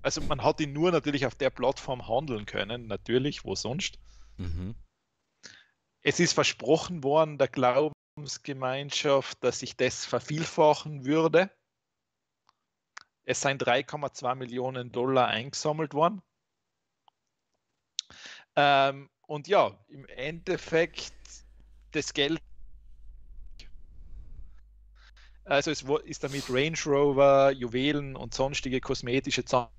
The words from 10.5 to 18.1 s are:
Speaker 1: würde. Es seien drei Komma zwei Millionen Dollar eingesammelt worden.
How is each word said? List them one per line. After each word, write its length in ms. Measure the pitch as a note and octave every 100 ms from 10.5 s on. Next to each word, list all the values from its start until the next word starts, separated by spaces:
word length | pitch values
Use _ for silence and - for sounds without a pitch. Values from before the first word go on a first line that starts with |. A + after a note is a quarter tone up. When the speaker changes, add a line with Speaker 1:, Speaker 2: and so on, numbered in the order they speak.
| - D3+ D3 D#3 D3 C3
Speaker 1:
würde. 440 | D#3 D#3+ D#3+ F#3+ _ _ _ _ _ _ _ _ _ _ _ _ _ _ - _ _
Es 160 | - B2+
seien 180 | C#3 C3+
drei 240 | B2+ B2
Komma 300 | C#3 D3+ C#3
zwei 220 | - B2
Millionen 560 | C3 B2+ B2 B2+ C3 B2
Dollar 360 | A#2+ B2+ C3 A2+
eingesammelt 680 | A2 C3+ - D#3 D3+ D#3
worden. 280 | C#3+ E3+ G#3 _ _ _ _ _ _ _ _ _ _ _ _ _ _ _ _ _ - -